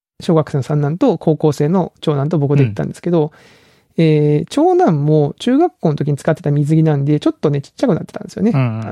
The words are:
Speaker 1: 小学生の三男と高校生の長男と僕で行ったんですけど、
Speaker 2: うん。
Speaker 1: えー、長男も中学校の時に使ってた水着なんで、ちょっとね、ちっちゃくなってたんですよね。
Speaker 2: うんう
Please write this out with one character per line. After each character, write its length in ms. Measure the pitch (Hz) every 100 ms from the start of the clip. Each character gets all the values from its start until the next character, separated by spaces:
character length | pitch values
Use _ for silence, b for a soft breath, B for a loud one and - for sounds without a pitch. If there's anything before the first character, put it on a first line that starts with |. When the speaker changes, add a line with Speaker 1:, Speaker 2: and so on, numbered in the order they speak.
| _ _
Speaker 1:
小 140 | - 160
学 160 | 147
生 60 | 143
の 60 |
三 180 | - 147
男 160 | 143 165
と 200 | 269 165
高 200 | - 151
校 140 | 156
生 180 | 143 147
の 240 | 190 - _
長 140 | - 147
男 140 | 143
と 100 | 165
僕 160 | 139 143
で 80 |
行 80 | 127
っ 20 |
た 100 | 101
ん 40 | 76
で 60 |
す 80 | -
け 100 | 170
ど、 200 | 175 151 b b b b b b -
Speaker 2:
う 40 |
ん。 20 |
Speaker 1:
え 400 | 165 151 147 147
ー、 20 | -
長 260 | - 339 359
男 300 | 339 151 147
も 300 | 156 143 -
中 180 | - 269
学 220 | 349 -
校 100 | 170
の 60 | 143
時 160 | 143
に 60 | 139
使 140 | -
っ 40 | 156
て 60 |
た 100 | 147
水 260 | 143 147 160
着 60 |
な 120 | 160 147
ん 100 | 139
で、 140 | 147
ち 80 | 320
ょ 20 |
っ 80 | -
と 100 | 156
ね、 120 | 143
ち 80 | -
っ 20 | -
ち 80 |
ゃ 40 | 262
く 80 | 165
な 60 |
っ 40 | -
て 80 |
た 80 | -
ん 20 |
で 60 | -
す 60 | -
よ 80 |
ね。 80 | 208
Speaker 2:
う 40 | 135
ん 220 | 123 110
う 40 | 110